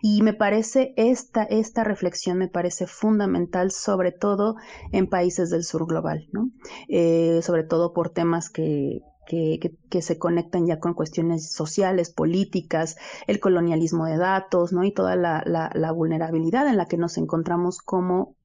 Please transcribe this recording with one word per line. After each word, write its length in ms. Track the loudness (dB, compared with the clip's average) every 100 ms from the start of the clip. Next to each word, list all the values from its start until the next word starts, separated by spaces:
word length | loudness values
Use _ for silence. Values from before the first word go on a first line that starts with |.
Y 220 | 4 6
me 100 | 4
parece, 600 | 4 2 2 2 2 2 2
esta, 460 | 2 2 0 -2
esta 420 | 0 0 0 -2
reflexión 540 | -2 0 -2 -2 -2 0
me 100 | 0
parece 380 | -2 -4 -4 -8
fundamental, 840 | -2 2 2 2 0 0 0 0
sobre 400 | -2 -2 0 0
todo 440 | 0 0 2 0 -2 -12 -16 -4
en 160 | 0 2
países 440 | 2 0 0 -2
del 140 | -2
sur 220 | -2 -4 -2
global, 420 | -2 -2 -6 -6
¿no? 160 | -4 -4 -6 -18 -18 -2
Eh, 520 | 2 4 4 4 2
sobre 220 | 2 -2
todo 280 | 0 0 0
por 160 | 0 -2
temas 400 | 0 0 0 -4
que, 520 | -4 -2 0 -2 -6 -12 _ -6
que, 320 | -2 0 0
que, 120 | -4 -8 _
que... 100 | -4
se 160 | -2 -2
conectan 500 | 0 0 0 0 0
ya 120 | 0
con 160 | -2
cuestiones 580 | -4 -4 -2 0 -2 -6
sociales, 580 | -8 -6 0 0 2 -2
políticas, 880 | -2 0 0 0 -4 -2 -2 -2 -6 -16 -12 -4
el 120 | 0
colonialismo 680 | 2 2 2 0 0 0 0
de 100 | 0
datos, 560 | 2 0 0 0 2
¿no? 100 | 2
Y 100 | 0
toda 200 | 0 0
la, 280 | 2 0 0
la, 260 | 0 -2 -2
la 180 | -2 -2
vulnerabilidad 760 | 0 0 0 0 0 0 2 2
en 100 | 2
la 80 | 0
que 100 | -2
nos 220 | -2 -2
encontramos 600 | -2 -2 0 0 0 -4
como 560 | -4 -2 0 0 -2 _